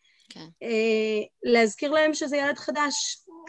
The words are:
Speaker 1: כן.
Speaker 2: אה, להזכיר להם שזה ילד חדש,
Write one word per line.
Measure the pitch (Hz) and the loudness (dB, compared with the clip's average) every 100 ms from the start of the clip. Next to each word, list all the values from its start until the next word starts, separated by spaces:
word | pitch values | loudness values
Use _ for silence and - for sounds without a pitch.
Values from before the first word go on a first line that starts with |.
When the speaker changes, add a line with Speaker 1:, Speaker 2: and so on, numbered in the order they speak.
| _ _ - | _ _ -20
Speaker 1:
כן. | - 160 - | -20 -20 -12
Speaker 2:
אה, | 233 220 226 220 220 214 - _ | -4 0 0 0 0 -2 -6 _
להזכיר | 247 233 220 - 294 | 2 4 4 2 0
להם | 311 311 | 2 2
שזה | 302 294 285 | 0 -2 -2
ילד | 277 285 | -2 -4
חדש, | - 294 285 269 - - - - | -4 -2 -2 -2 -6 -10 -16 -20